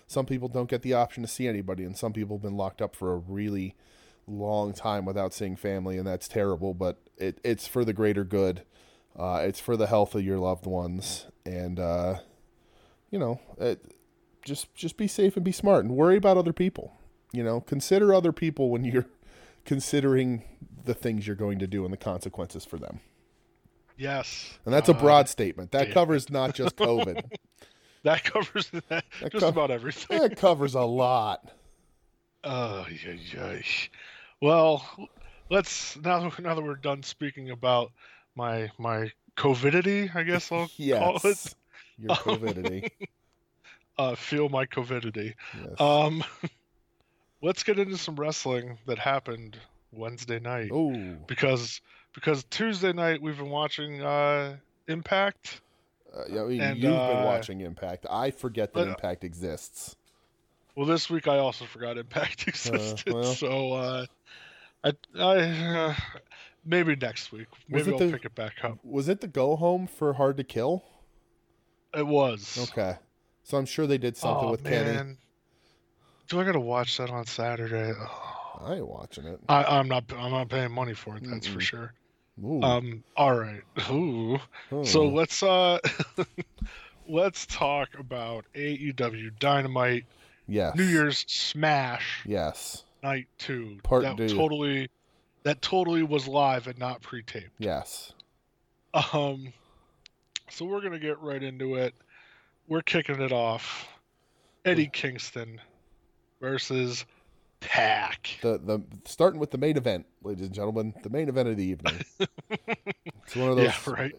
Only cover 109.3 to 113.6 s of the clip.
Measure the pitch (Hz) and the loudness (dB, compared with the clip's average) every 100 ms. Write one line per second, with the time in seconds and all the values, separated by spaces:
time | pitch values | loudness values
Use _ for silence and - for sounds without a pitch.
109.3 | 165 147 131 147 151 120 90 - _ 98 | 4 -4 0 0 2 2 -2 -6 _ -10
110.3 | 95 95 98 104 110 110 - 104 131 151 | -6 -6 -4 -2 -2 -4 -6 -6 -2 0
111.3 | 131 120 107 92 87 - - - - 190 | 0 0 0 -2 0 -4 -4 -10 -6 -6
112.3 | - - 220 - 226 - - - - - | -6 -10 -8 -6 -6 -6 -10 -12 -18 -10
113.3 | 123 127 127 | -2 2 6